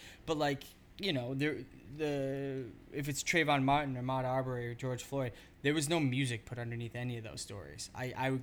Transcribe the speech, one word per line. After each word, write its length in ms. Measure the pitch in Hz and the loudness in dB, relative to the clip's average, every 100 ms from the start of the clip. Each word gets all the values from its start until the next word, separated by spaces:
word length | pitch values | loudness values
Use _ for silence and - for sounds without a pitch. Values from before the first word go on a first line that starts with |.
| - - - | -14 -8 -2
But, 120 | 156 | 2
like, 260 | 147 139 - - - - | 2 0 -4 -18 -20 -4
you 140 | 196 | 0
know, 220 | 143 120 | 0 0
there, 240 | 135 147 - - - - 147 | 0 0 0 -6 -14 -12 -4
the, 680 | 151 143 135 139 139 135 120 - - | 0 0 0 -2 -4 -4 -6 -10 -10
if 160 | - 143 | -6 -4
it's 140 | 139 | -2
Trayvon 400 | - 175 151 143 | 2 4 6 6
Martin 320 | 131 143 147 127 | 6 4 4 -2
or 60 | |
Ahmaud 220 | 127 131 | 0 0
Arbery 420 | 127 131 131 123 120 | 2 0 0 -2 -4
or 60 | |
George 280 | 120 131 123 | -4 -2 -2
Floyd, 280 | - 139 127 - - - | -2 -2 -2 -4 -14 -2
there 100 | 139 | 2
was 140 | 156 143 | 4 4
no 120 | 165 | 4
music 440 | 143 131 135 117 | 4 4 2 0
put 140 | - 117 | -4 -6
underneath 380 | 117 117 117 120 | -4 -4 -4 -4
any 200 | 123 117 | -4 -4
of 60 | |
those 160 | 110 73 | -6 -8
stories. 480 | - 107 73 73 - | -8 -10 -10 -10 -10
I, 180 | - 127 - | -6 -6 0
I 160 | 131 131 | 0 0